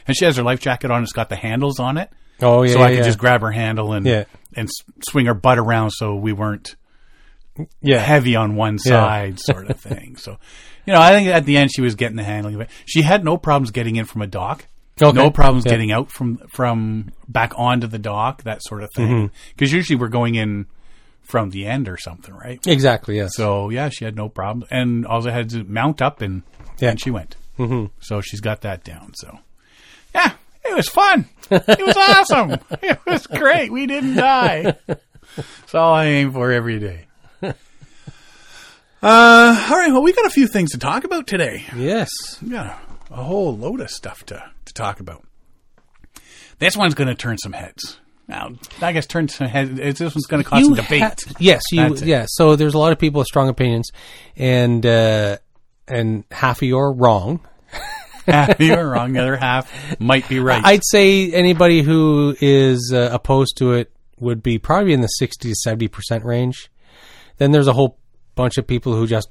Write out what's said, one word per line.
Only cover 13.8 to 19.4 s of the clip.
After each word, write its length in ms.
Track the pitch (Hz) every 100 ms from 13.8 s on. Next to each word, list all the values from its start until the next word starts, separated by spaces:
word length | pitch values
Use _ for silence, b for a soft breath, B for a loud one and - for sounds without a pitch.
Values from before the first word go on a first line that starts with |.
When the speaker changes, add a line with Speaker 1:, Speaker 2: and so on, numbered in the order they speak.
| 117 113
Speaker 1:
in 80 |
from 180 | 110 113
a 60 | 101
dock. 380 | 98 95 147 - - _ -
Speaker 2:
Okay. 100 | 151 131
Speaker 1:
No 160 | 143
problems 320 | 151 143 127 120
Speaker 2:
Yeah. 60 |
Speaker 1:
getting 180 | 117 110
out 220 | 107 135
from, 260 | - 123 117 -
from 580 | - 123 113 110 110 101 - -
back 240 | 113 117 -
onto 320 | 120 123 117
the 100 | 110
dock, 460 | 104 104 117 131
that 180 | 113 107
sort 220 | - 107
of 60 | 104
thing. 140 | - 113
Speaker 2:
Mm-hmm. 180 | 120 104 b